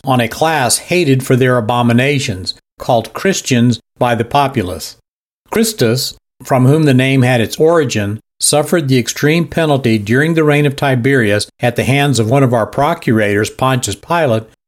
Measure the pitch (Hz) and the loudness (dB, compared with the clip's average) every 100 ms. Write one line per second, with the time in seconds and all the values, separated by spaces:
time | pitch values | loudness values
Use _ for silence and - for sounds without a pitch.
0 | - 127 113 - 160 156 123 - - 180 | -2 0 0 -2 -2 0 -2 -2 -2 0
1 | 151 135 - 127 131 123 110 120 120 120 | 2 0 2 0 2 0 0 0 2 2
2 | 135 143 131 92 - - _ _ - 120 | 2 -2 -4 -8 -10 -12 _ _ -2 0
3 | - - 196 180 - 123 120 113 - _ | -2 -4 -4 -4 0 2 2 0 -8 _
4 | 123 117 117 143 139 135 92 85 - - | -2 0 0 0 0 -2 -6 -8 -12 -18
5 | _ _ _ _ _ 214 226 - 113 123 | _ _ _ _ _ -2 -2 0 0 0
6 | - - _ _ - 131 127 156 151 127 | -4 -12 _ _ -2 2 4 4 4 2
7 | 131 135 123 123 107 - 160 170 131 107 | 2 2 2 0 -2 0 2 2 0 -4
8 | 101 107 - _ - 147 147 180 139 131 | -6 -8 -14 _ -2 0 0 -2 2 0
9 | 117 - 143 165 165 - 156 139 127 110 | 0 -2 0 0 0 -2 0 0 0 0
10 | 101 127 156 160 151 147 147 135 143 127 | 0 0 2 2 2 2 0 0 -2 0
11 | 123 135 107 104 - _ 120 120 110 139 | 2 2 2 0 -4 _ -4 -2 0 0
12 | 143 117 110 139 135 117 107 - 143 165 | 2 0 0 2 2 0 -2 -2 -2 -2
13 | - 110 101 101 110 - 131 127 107 101 | 0 0 2 0 -2 -2 -2 0 -4 -10
14 | - 170 147 113 - _ | -4 -2 0 -2 -4 _